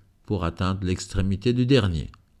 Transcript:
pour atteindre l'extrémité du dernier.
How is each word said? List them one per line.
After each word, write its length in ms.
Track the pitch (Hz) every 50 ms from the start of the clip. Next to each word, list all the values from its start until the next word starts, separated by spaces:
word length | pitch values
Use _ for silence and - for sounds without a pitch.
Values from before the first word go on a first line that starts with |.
| _ _ _ _ _
pour 180 | - 104 90
atteindre 380 | 85 82 - - 92 92 95 98
l'extrémité 720 | 92 90 92 - - - - 98 92 98 98 98 - 123
du 120 | 120 123 123
dernier. 460 | 120 139 123 101 92 85 73 57 - - - _ _ _